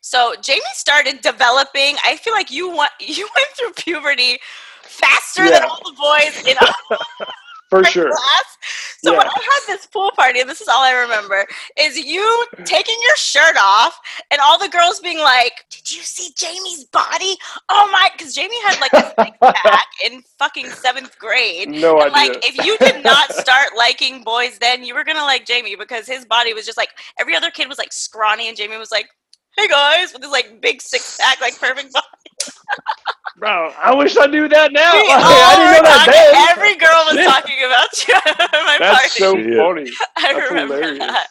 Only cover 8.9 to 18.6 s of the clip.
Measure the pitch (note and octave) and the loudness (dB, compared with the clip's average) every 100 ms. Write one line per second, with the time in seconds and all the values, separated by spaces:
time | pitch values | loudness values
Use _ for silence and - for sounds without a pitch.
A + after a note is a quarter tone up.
8.9 | - - - - - - C#5 C5+ F#4+ - | -6 -2 0 0 -4 -2 -2 -2 -12 -10
9.9 | - G4 - C4 B3 B3+ D#4+ A4 A#3+ C4 | -6 -4 0 0 0 -6 -8 -2 0 2
10.9 | B3+ A#3+ A3 G3+ G3 G3 - - - D4+ | 0 -2 -4 -4 -4 -4 -10 -16 -4 -4
11.9 | B3+ C4+ E4 G#4+ A#4 A#4 - F4 - G#4 | -4 -10 -4 0 0 -2 -10 -4 -4 -2
12.9 | A4+ A#4+ - - C#4 D#4+ C#4 G3 G3+ C4+ | -2 0 0 0 2 2 2 2 2 2
13.9 | - - - - C#4+ D4 E4 G4 F4 F4 | -2 -18 -18 -6 0 2 2 0 0 0
14.9 | - F4 D#4+ D4+ B3+ A#3+ - _ - - | 0 -8 -2 2 2 0 -4 _ -18 -14
15.9 | D#4+ E4+ - F4+ - F4 F4+ F#4+ E4+ B3+ | -14 -14 -14 -14 -10 -10 -10 -14 -16 -4
16.9 | - - D#4+ F#4+ F#4 - - - G4 G#4 | -4 -2 -4 -6 -8 -12 -18 -2 2 2
17.9 | F#4+ F#4+ - D#4+ C4 F4+ A#4 | 2 0 -2 -12 -10 -8 -4